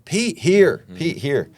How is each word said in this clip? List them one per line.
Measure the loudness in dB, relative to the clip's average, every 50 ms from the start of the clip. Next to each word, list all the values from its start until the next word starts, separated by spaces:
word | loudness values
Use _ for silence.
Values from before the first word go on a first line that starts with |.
| _
Pete, | -6 -4 -4 -2 -4 -6 -4
here! | 0 2 4 6 4 4 2 -2 -10 -18 -10
Pete, | -6 -6 -6 -6
here! | -4 -4 -2 -2 -2 -2 -4 _